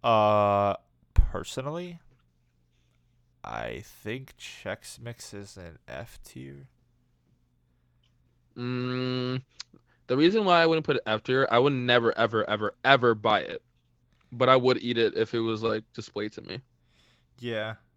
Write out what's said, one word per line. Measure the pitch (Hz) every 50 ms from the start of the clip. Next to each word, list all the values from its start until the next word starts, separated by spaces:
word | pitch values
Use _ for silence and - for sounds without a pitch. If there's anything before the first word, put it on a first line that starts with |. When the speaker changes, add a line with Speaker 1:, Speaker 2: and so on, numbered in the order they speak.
| -
Speaker 1:
Uh, | 120 113 110 107 104 104 104 104 101 101 101 101 101 98 - _ _ _ _ _ _
personally, | _ - - - - 92 85 - - - 131 143 156 170 180 180 175 170 _ - _ _ _ _ _ _ _ _ _ _ _ _ _ _ _ _ _ _ _ _ _ _ _ _ _ _ -
I | - 55 57 57 60 60 - 110
think | - - - - 107 113 131 135 - - _
Chex | - - - - - 98 98 - - - - -
Mix | 120 120 117 _ - - -
is | 101 101 95 - 95
an | 90 85 80 - _
F | - 62 67 107 117 - - -
tier. | - - - 135 135 139 - 139 - _ _ _ _ _ _ _ _ _ _ _ _ _ _ _ _ _ _ _ _ _ _ _ _ _ _ _ _ _ _ _ _ _ _ _ _ _
Speaker 2:
Mm, | - 123 123 127 123 123 127 127 127 127 127 127 127 123 127 127 131 - _ _ _ - _ - - _ _ _ _ _
the | - 127
reason | 135 156 175 202 220 208
why | 190 175 170
I | 165
wouldn't | 165 165 160 156
put | - 143
it | - -
F | - 110 110 _
tier, | - 127 131 135 -
I | - 120
would | 127 147
never, | 143 127 123 123 120 120 117 117 -
ever, | - 117 110 113 110 104 -
ever, | 107 104 107 101 - _ _
ever | 131 139 131 120 120 113
buy | 107 104 113 107 98
it, | 71 - 87 - _ _ _ _ _ _ _ _ _ _ _ _ _ _
but | - 117 127 127
I | 131
would | 131 123 127 127 117
eat | - 120 120 117
it | 117 104 -
if | - 113 - -
it | 117
was, | 113 113 113 107
like, | 113 113 107 110 107 _ _
displayed | - 107 - _ 104 107 107 -
to | -
me. | - - - 127 _ _ _ _ _ _ _ _ _ _ _ _ _ _ _ _
Speaker 1:
Yeah. | 120 120 117 107 107 110 110 - _ _ _